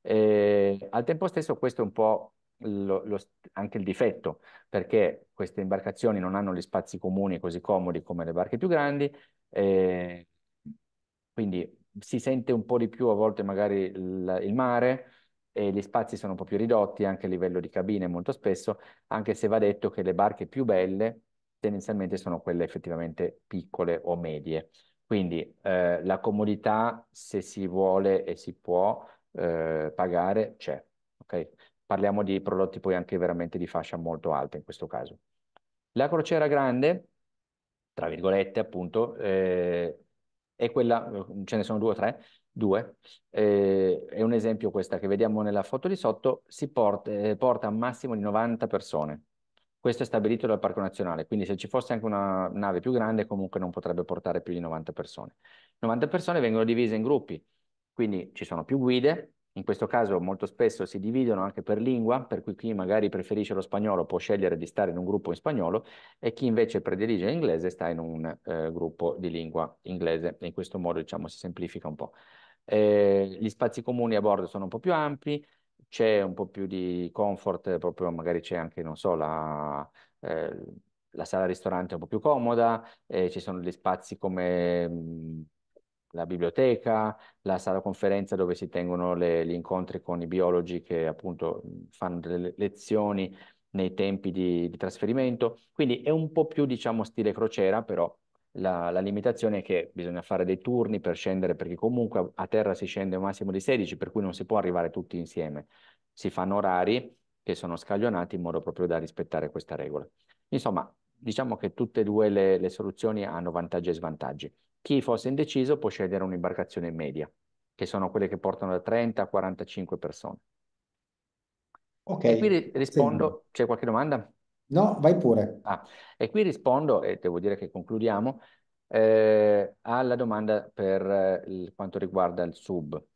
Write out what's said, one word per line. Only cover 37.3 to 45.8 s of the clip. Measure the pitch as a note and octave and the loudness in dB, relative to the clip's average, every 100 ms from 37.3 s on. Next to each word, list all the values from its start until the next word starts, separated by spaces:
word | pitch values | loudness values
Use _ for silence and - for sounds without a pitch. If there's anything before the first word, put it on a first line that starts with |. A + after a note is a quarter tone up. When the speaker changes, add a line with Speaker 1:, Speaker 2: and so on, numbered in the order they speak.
| _ _ _ _ _ _ | _ _ _ _ _ _
Speaker 1:
tra | - E2 | -6 -6
virgolette | D#2+ F#2 G2 F#2+ - | 0 2 2 2 -2
appunto, | G2+ F#2 F2 A2+ A#2+ | -4 -6 -4 -2 -2
eh, | - G2+ F#2+ F#2 F2+ F2 F2 E2+ - _ _ _ _ _ | -2 0 2 2 2 0 0 -2 -6 _ _ _ _ _
è | - A#2 | -4 -2
quella, | C3 A#2 A#2 A#2 G#2 F#2+ G2 | 2 2 2 0 -8 -8 -10
ce | F#2 | -4
ne | A2 | -2
sono | G2+ G#2+ | -2 0
due | A2 | 0
o | |
tre, | G2+ G#2+ - - _ _ | 2 0 -2 -18 _ _
due, | - G#2+ G2 - - - - _ | 0 2 2 0 -16 -20 -20 _
eh, | - G#2+ G2+ G2 G2 F#2+ E2+ - | 2 4 6 4 4 4 2 -4
è | - | 0
un | A2+ | 2
esempio | A#2 A2 G#2+ A2 | 4 2 0 0
questa | G2 F2+ F#2 | -2 -2 -4
che | G2 | 0
vediamo | G2+ A2+ G#2+ | 2 4 2
nella | G#2 G2+ | 0 0
foto | G2 C3 | -2 -4